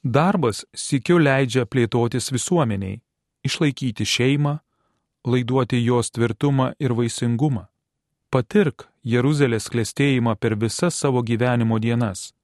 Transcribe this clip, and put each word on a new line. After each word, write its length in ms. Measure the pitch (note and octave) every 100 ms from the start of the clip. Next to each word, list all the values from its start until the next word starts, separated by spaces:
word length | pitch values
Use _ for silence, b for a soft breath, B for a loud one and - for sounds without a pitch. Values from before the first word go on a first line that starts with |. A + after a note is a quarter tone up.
Darbas 600 | C#3 A#2+ E3+ G3+ B2+ G2+ -
sykiu 460 | - - C#3 - F3
leidžia 480 | C#3+ C3+ C3+ A#2+ A#2
plėtotis 640 | C3 A#2 A#2+ A#2 B2 -
visuomeniai, 680 | B2 - F3 C3 G2 F#2+ G2+ _ _ _ _
išlaikyti 640 | C3+ - E3+ - C3 A2 A2
šeimą, 480 | - B2 C#3+ D3 D3 _ _ _ _ _ _
laiduoti 580 | A#2+ B2+ A#2+ C3 B2 B2
jos 240 | A#2 B2 A2+
tvirtumą 600 | - A2+ A2+ C#3+ C#3 B2+ -
ir 160 | C3+ A#2
vaisingumą. 720 | A#2+ - A#2+ A#2 D3+ A#2+ F2+ _ _ _ _ _ _
Patirk 560 | C3 A#2+ G#3 F#3 - - _
Jeruzalės 680 | A#2+ A#2+ B2+ D3+ C#3 A2+ -
klestėjimą 680 | A#2+ A2 - C#3+ C3 A#2 G#2+
per 200 | A#2 A2
visas 400 | A2+ - F3+ -
savo 260 | D3 B2
gyvenimo 560 | A#2 A2+ B2 A#2+ A2+ A2
dienas 540 | A2+ A#2 A#2 F#2 - _